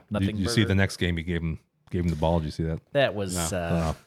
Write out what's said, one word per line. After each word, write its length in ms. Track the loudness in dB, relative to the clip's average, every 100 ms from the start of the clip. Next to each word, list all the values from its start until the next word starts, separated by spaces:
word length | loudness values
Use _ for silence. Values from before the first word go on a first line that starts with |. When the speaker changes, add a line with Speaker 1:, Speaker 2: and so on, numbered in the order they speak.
| -4
Speaker 1:
Nothing 260 | 0 0 0
Speaker 2:
You, 60 |
you 60 | 2
see 120 | 4
Speaker 1:
burger. 80 | 4
Speaker 2:
the 60 | 4
next 220 | 2 0
game 200 | -2 0
he 60 |
gave 180 | -2 -2
him, 180 | -2 -6 _ _ _
gave 120 | -2
him 60 | 0
the 60 | 2
ball. 240 | 2 2
Did 60 | 0
you 60 |
see 120 | -4
that? 160 | -4 -4 -4
Speaker 1:
That 220 | 0 0 -2
was, 360 | -4 -2 -2
Speaker 3:
No. 60 | -2
Speaker 1:
uh, 40 |
Speaker 2:
Uh, 300 | -2 0 0 -4